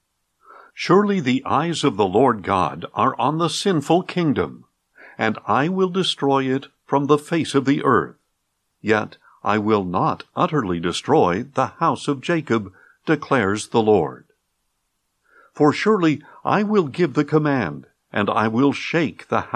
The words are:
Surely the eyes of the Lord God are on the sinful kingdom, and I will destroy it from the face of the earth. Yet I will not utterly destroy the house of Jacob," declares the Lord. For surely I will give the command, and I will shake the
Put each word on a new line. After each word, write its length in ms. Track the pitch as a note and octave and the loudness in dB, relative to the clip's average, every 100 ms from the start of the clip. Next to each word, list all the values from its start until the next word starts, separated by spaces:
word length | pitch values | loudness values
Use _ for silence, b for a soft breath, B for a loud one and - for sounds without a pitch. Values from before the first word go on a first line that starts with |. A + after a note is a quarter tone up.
| _ _ _ _ B B B | _ _ _ _ B B B
Surely 460 | - - F#3 G#3 G3 | -6 2 4 4 0
the 240 | - C4 | 0 -2
eyes 380 | - B2 E3+ D3 | 0 -2 -2 0
of 140 | C#3+ G2 | 0 2
the 100 | G2 | 2
Lord 380 | G2+ C3 A2 | 4 2 2
God 420 | F#2 F#2+ D#2 D2 - | 0 0 0 -4 -8
are 240 | - B2 - | -2 0 0
on 180 | B2 D#3+ | -2 0
the 100 | E3 | -2
sinful 560 | - G3+ D#3+ - E3+ | -2 0 0 2 0
kingdom, 600 | F3 F3+ D#3+ G2+ D2+ A#1+ - _ _ _ B B | 0 -2 0 0 -2 -6 -20 _ _ _ B B
and 180 | A2 G#2+ - | -4 -2 -2
I 200 | A#2 D#3 | 0 0
will 220 | F#3+ F#3 | 0 -2
destroy 540 | F#3 F3 - C#3 C#3 | -2 -4 -2 0 0
it 240 | C3 C3 - _ - | 0 -2 -6 _ -4
from 200 | C#3+ C#3+ | 0 2
the 120 | D3 | 0
face 380 | - E3+ - C#3 | 0 -4 0 0
of 80 | |
the 180 | B2+ D3 | 2 0
earth. 340 | C3+ G#2 C#2 - _ _ _ _ _ _ | 2 2 0 -8 _ _ _ _ _ _
Yet 360 | G#2 G#2+ G#2+ - b b | 0 0 0 -10 b b
I 160 | - G#2+ | -2 0
will 260 | G#2 G#2+ | 2 0
not 380 | F2+ F2+ D3+ F#2+ - - | 0 0 -2 -2 -8 -4
utterly 420 | F3 D3+ G2 F2 | -2 -2 -2 -2
destroy 640 | F2 - - D3 F#2 F#2 | -4 -4 0 2 2 0
the 320 | C3 - B2 - | -4 -4 -4 -2
house 260 | E3 A#2 - | -2 -2 -4
of 140 | C3+ | -6
Jacob," 520 | D3 E3 D#3 A2+ G2 - b b | -4 -4 -2 -2 -4 -16 b b
declares 640 | - D3+ - C3+ G2 G#2 - | -2 -2 0 0 2 -2 -2
the 140 | A#2 | 0
Lord. 440 | G#2+ G2+ C#2+ B1 _ _ _ _ _ _ _ _ _ _ b b b | 4 4 2 -6 _ _ _ _ _ _ _ _ _ _ b b b
For 200 | - C#3+ | 0 2
surely 500 | - G#3 G#3+ E3 C3+ B B | 2 0 2 0 -2 B B
I 180 | C3 E3 | -2 0
will 240 | G#3 G#3+ D3+ | 0 0 0
give 280 | A#2 E3 | -2 -2
the 100 | C#3 | 0
command, 640 | D3 D#3 D3+ C3+ E2+ C#2+ - _ _ | 0 0 0 0 -2 -6 -16 _ _
and 140 | G#2+ G#2 | -2 0
I 180 | A2 A2 | 0 0
will 260 | A2+ C#3 | 2 0
shake 560 | - - E3 C3 - - | 0 -4 -2 -2 -6 -6
the 120 | A2+ - | -4 -2